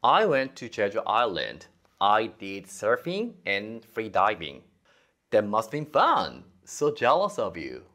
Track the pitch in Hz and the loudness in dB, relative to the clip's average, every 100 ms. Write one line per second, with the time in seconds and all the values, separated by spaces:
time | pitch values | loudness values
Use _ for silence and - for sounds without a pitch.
0 | 120 160 214 139 135 - - - 101 107 | 6 4 4 2 -2 -8 -12 -2 -2 0
1 | - 107 120 85 58 60 - _ _ _ | 0 0 0 -2 -6 -8 -18 _ _ _
2 | 98 107 113 - 98 98 92 - 104 120 | 4 4 2 -8 -12 -12 -12 -6 0 0
3 | 165 185 240 - - 98 107 113 - - | -2 -6 -8 -8 -4 -4 -4 -12 -12 -8
4 | 113 95 98 104 78 67 _ _ _ _ | -4 2 2 0 -8 -14 _ _ _ _
5 | _ _ _ 110 104 107 113 147 151 143 | _ _ _ 0 2 0 -2 -6 -2 2
6 | 269 240 85 64 - _ - - 147 147 | 2 2 -2 -8 -20 _ -18 -2 -2 2
7 | 120 151 202 - 107 82 69 64 - | 4 4 2 -2 -6 -4 -10 -12 -18